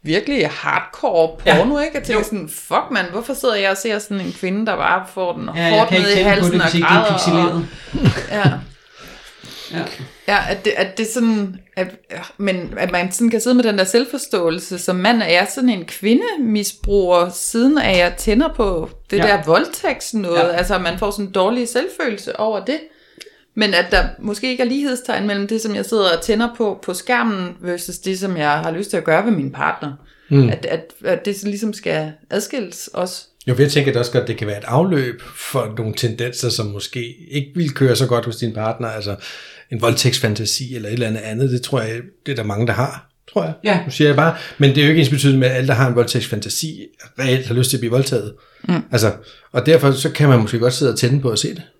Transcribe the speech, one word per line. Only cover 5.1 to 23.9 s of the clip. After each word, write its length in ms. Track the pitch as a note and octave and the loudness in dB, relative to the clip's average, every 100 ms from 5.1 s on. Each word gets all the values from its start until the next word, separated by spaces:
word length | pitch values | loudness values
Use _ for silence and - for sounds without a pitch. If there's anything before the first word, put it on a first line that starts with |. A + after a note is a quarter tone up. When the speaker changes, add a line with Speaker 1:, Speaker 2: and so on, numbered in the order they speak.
Speaker 1:
får 200 | - F3+ E3 | -6 -6 -4
den 120 | D#3+ D#3+ | -8 -2
Speaker 2:
Ja, 60 | |
jeg 160 | E3+ G#3+ | 2 4
Speaker 1:
hårdt 120 | A3 | 4
Speaker 2:
kan 120 | F#3 | 2
Speaker 1:
ned 80 | G3+ | 2
Speaker 2:
ikke 120 | G3+ | 4
Speaker 1:
i 20 | |
Speaker 2:
tænde 60 | G3 | 4
på 40 | G3 | 4
Speaker 1:
halsen 180 | F3 | 4
Speaker 2:
det, 80 | F3 | 2
Speaker 1:
og 60 | E3 | 2
Speaker 2:
hvis 80 | E3+ | 2
ikke 120 | D#3+ | 4
det 60 | G3 | 4
er 60 | |
Speaker 1:
græder?" 120 | A3 | 4
Speaker 2:
pixeleret. 380 | F#3+ F3+ E3+ E3+ | 0 2 2 2
Speaker 1:
Og, 960 | E3+ C#3+ - - - - - - G#3 G3+ | 0 -6 -12 -8 0 2 0 -4 0 0
ja. 20 | C3+ - - _ - - - - - - - - | 0 -10 -20 _ -20 -20 -20 -20 -20 -20 -18 -10
Speaker 2:
Ja. 120 | F3 - - C3 - - | -8 -8 -10 -16 -12 -2
Speaker 1:
Ja, 240 | G3+ - | -2 0
at 140 | D3 G#3+ | -2 -2
det, 80 | - | 0
at 200 | F#3+ F#3+ | -2 -2
det 100 | G#3+ | -4
sådan, 480 | B3 A3+ G#3+ G3+ F#3 - - | 0 0 0 -4 -8 -14 -8
at, 120 | F#3 - _ | -8 -8 _
ja, 80 | - - - | -16 -16 -6
men 360 | G3+ F#3 E3+ - | -4 -2 -6 -4
at 140 | F3+ | -2
man 200 | F3+ F#3 | 0 -2
sådan 180 | - A#3 | 0 2
kan 120 | A3+ | 2
sidde 140 | A#3+ B3 | 4 4
med 80 | |
den 140 | A3+ G3+ | 4 2
der 60 | |
selvforståelse, 920 | F#3 A#3 C4 C#4 - G#3 E3+ E3+ F#3 F3+ | 2 2 2 -4 -4 0 0 -2 -6 -6
som 160 | - F3+ | -2 0
mand 260 | G3 A#3+ | 2 2
er 60 | F#3 | 4
jeg 200 | F3 - - | 2 2 2
sådan 140 | B3 | 2
en 160 | G3+ E3 | 2 -4
kvindemisbruger, 1400 | - G3 B3 A#4 F#4 A#3 G#3+ G3+ - - G3+ F3+ F3 F3+ | -4 2 2 2 -2 0 0 -2 -4 0 2 4 4 2
siden 480 | F#3 - A#3 B3+ D4+ | -2 -4 2 4 4
at 200 | G#3+ F#3 | 2 4
jeg 160 | F3 - | 2 0
tænder 300 | - A3 D#4+ - | 0 2 2 0
på 340 | G#3 F3 D#3+ - - | -2 -2 -6 -12 -4
det 60 | G3 | 0
Speaker 2:
Ja. 60 | |
Speaker 1:
der 200 | G#3 G3+ D3+ | 4 2 4
voldtægtsnåde, 960 | F3 E4+ - F4+ C4 - A3 F#3 E3+ | 2 2 -4 -4 -4 -6 -4 0 2
Speaker 2:
Ja. 120 | E3+ | 2
Speaker 1:
altså 240 | F3 F3+ F#3+ | 0 0 0
at 60 | |
man 180 | F3 F3 | -2 -2
får 120 | G#3 | -4
sådan 140 | G#3 G3+ | -4 -4
en 60 | |
dårlig 360 | F#3+ F#3+ A#3+ A#3 | 0 2 0 -2
selvfølelse 720 | A#3+ F4+ - D4 G3+ - - | -2 -4 -4 -6 -4 -8 -4
over 260 | A3 G#3 F#3+ | -2 -2 -4
det. 140 | D#4 D#4+ _ _ _ - _ _ - | -6 -8 _ _ _ -20 _ _ -2
Men 180 | G#3+ | 2
at 120 | F3 F3 | 2 2